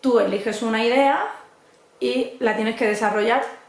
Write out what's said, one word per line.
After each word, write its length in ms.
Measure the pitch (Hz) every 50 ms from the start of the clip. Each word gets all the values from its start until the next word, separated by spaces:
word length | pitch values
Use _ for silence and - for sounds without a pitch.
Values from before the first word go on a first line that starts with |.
Tú 180 | - 262 240 226
eliges 440 | 196 190 196 202 - 226 208 -
una 220 | 240 226 220 220 226
idea 420 | 233 247 269 277 277 285 330 415 427 - - - - _ _ _ _ _ _ _ _ _ _
y 360 | 254 247 247 262 240 - - -
la 160 | 254 220 214
tienes 220 | 214 220 220 220
que 100 | - 247
desarrollar 560 | 214 208 208 226 208 208 214 208 233 233 269 - - - - -